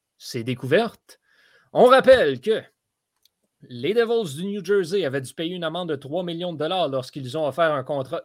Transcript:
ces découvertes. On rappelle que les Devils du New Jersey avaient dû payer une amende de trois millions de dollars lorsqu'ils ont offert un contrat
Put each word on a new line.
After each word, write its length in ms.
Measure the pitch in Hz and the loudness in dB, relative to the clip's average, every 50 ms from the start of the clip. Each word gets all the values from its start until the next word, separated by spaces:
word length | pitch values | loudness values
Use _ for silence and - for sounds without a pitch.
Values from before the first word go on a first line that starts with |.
| _ _ _ _ | _ _ _ _
ces 260 | - - - 127 110 | -16 -12 -10 -8 -6
découvertes. 760 | 123 127 127 - 127 143 196 233 220 - _ _ _ - _ _ _ _ _ _ _ _ _ _ _ - | -6 -6 -6 -2 0 2 2 2 0 -6 _ _ _ -20 _ _ _ _ _ _ _ _ _ _ _ 2
On 120 | 151 208 | 4 6
rappelle 560 | 247 262 262 - 240 262 247 180 147 135 117 | 8 8 8 8 8 8 8 6 4 0 -2
que 200 | - 208 220 165 123 - _ _ _ _ _ _ _ _ _ _ _ _ _ _ _ _ _ _ | -2 -2 -2 -2 -4 -8 _ _ _ _ _ _ _ _ _ _ _ _ _ _ _ _ _ _
les 320 | - 135 127 120 120 160 214 | -20 -18 -10 -6 -4 0 2
Devils 420 | 240 233 220 233 233 220 156 131 | 2 2 2 0 -2 -2 -4 -6
du 100 | 151 180 | -8 -8
New 200 | 202 202 208 175 | -8 -8 -6 -2
Jersey 400 | 180 208 202 185 151 185 202 175 | 0 0 0 2 0 -2 -2 -2
avaient 160 | 135 123 143 | -2 -2 -4
dû 120 | 131 123 - | -6 -8 -8
payer 220 | - 165 165 180 | -8 -8 -8 -6
une 80 | 180 170 | -6 -6
amende 260 | 160 156 175 185 165 | -6 -6 -6 -6 -6
de 60 | 151 | -6
trois 280 | 131 - 131 147 180 185 | -6 -6 -6 -6 -6 -4
millions 280 | 175 170 165 180 180 | -6 -6 -8 -8 -8
de 60 | 170 139 | -6 -6
dollars 320 | 151 160 185 185 170 143 | -4 -4 -2 -2 -2 0
lorsqu'ils 480 | 135 135 127 - - - 135 123 123 160 | -2 -4 -6 -8 -10 -12 -12 -8 -6 -4
ont 100 | 156 143 | -4 -4
offert 240 | 131 175 170 160 151 | 0 0 0 0 0
un 100 | 139 127 | -2 -4
contrat 380 | - 151 139 131 117 - 165 - | -4 -6 -6 -6 -6 -8 -10 -10